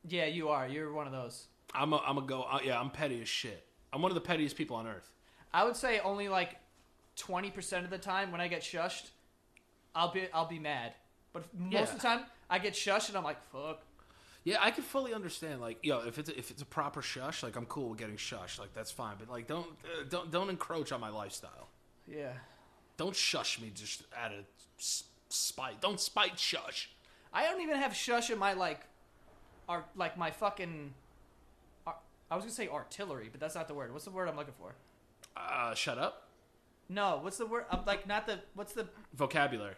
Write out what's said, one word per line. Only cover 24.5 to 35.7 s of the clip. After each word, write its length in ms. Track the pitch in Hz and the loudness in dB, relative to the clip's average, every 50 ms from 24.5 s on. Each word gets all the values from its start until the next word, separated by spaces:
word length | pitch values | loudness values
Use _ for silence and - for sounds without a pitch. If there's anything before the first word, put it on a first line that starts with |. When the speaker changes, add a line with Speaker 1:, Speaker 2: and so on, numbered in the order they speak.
| _ - - - - - | _ -20 -20 -20 -14 -6
Speaker 2:
s-, 260 | - - - - - - - - _ _ | -2 -2 -2 -2 -4 -10 -20 -20 _ _
spite. 520 | - - - - - - 131 131 104 113 | 0 0 0 0 0 -2 -4 -4 -2 0
Don't 180 | - 196 208 180 | 0 0 2 2
spite 380 | - - - 208 208 190 185 - | -2 0 4 4 4 4 4 0
shush. 520 | - - 175 135 - - - - - - - - - - - - - - | 0 0 0 0 -2 -4 -6 -6 -6 -8 -12 -20 -20 -20 -20 -20 -18 -2
Speaker 1:
I 120 | - - 294 | 2 4 4
don't 160 | 330 381 370 | 4 4 2
even 160 | 339 311 302 | 0 2 2
have 180 | 277 277 254 190 | 2 2 2 0
shush 360 | - - - 240 240 233 - | -2 2 2 2 2 4 2
in 80 | 233 208 | 2 4
my, 160 | 196 202 190 | 4 4 4
like, 260 | 185 180 165 151 - - - - - - - - - - - - - - - - - - - | 4 2 2 0 -4 -10 -20 -20 -20 -20 -20 -20 -20 -20 -20 -20 -20 -20 -20 -20 -14 -4 -4
art-, 200 | 175 170 156 - - | -2 -2 -4 -6 -2
like, 200 | 190 175 160 - | 0 0 0 0
my 140 | 180 170 160 | 0 -2 -2
fucking 640 | 160 - 220 202 202 - 185 165 165 151 147 143 131 - - - - - - - - - - - - - - - - - - | 0 2 2 2 2 0 -6 -6 -6 -8 -10 -12 -14 -16 -20 -20 -20 -20 -20 -20 -20 -20 -20 -20 -20 -20 -20 -20 -20 -10 -8
ar-, 100 | 165 165 - - - - _ - - | -8 -8 -8 -14 -20 -20 _ -4 -2
I 60 | 165 | -2
was 80 | 185 208 | -2 -2
gonna 100 | 233 233 | -4 -4
say 140 | - 214 170 | -4 -4 -2
artillery, 600 | 143 147 - - - - 202 185 143 123 107 113 | -2 -6 -6 -6 -6 -6 -4 -4 -4 -6 -6 -10
but 100 | 113 131 | -8 -6
that's 160 | 151 160 160 | -6 -4 -2
not 120 | 175 160 - | -4 -6 -4
the 60 | 147 | -4
word. 180 | 143 131 117 | -6 -6 -6
What's 140 | 123 156 - | -8 -10 -10
the 40 | 202 | -6
word 160 | 185 185 185 165 | -2 -2 -2 0
I'm 80 | 151 | 0
looking 180 | 147 151 143 120 - | -4 -6 -8 -10 -14
for? 160 | 85 92 - - - - - - - - - _ - - - | -14 -16 -16 -18 -20 -20 -20 -20 -20 -20 -20 _ -20 -12 -8
Speaker 2:
Uh, 380 | - - 165 - 131 120 117 | -6 -2 0 2 2 2 2